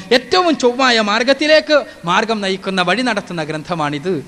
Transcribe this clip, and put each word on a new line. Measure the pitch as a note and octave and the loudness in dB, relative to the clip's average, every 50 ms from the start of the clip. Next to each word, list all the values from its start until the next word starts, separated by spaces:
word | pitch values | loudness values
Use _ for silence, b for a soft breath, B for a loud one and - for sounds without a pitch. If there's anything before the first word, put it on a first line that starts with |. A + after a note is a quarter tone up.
| B B - | B B 0
ഏറ്റവും | B3 B3 - - F#4 F4+ E4+ D4+ - | 0 0 0 0 2 2 2 2 2
ചൊവ്വായ | - A#3+ A#3+ B3 C4+ B3+ A#3+ A3+ | 2 0 2 2 2 2 2 2
മാർഗത്തിലേക്ക് | G#3+ G#3 G3+ A3+ B3 A#3+ C#4 C4+ D4+ D4+ D#4 D#4 D4+ D4+ D4+ C#4 A3+ B B B - | 2 0 0 0 2 2 0 2 2 4 4 4 4 4 2 2 2 B B B -4
മാർഗം | E3+ F3+ G3+ A3+ G#3 A3+ G#3+ | 0 0 0 0 0 -2 -4
നയിക്കുന്ന, | G3+ F#3+ F#3+ F#3+ F#3+ G3 F#3+ F#3+ F3+ | -2 -4 -4 -4 -4 -4 -2 0 0
വഴി | F3 F#3 A3 B3+ | 0 0 0 0
നടത്തുന്ന | B3 A3 G3+ F3+ - F3+ E3 D#3 | -2 -2 -4 -6 -8 -8 -8 -6
ഗ്രന്ഥമാണിത്. | D3 D#3 D#3 D3+ - F#3 E3 D3+ C#3+ D3 D3 D3 F#3 F#3+ C#3+ - | -6 -8 -8 -6 -6 -4 -4 -2 -4 -4 -4 -4 -4 -4 -4 -6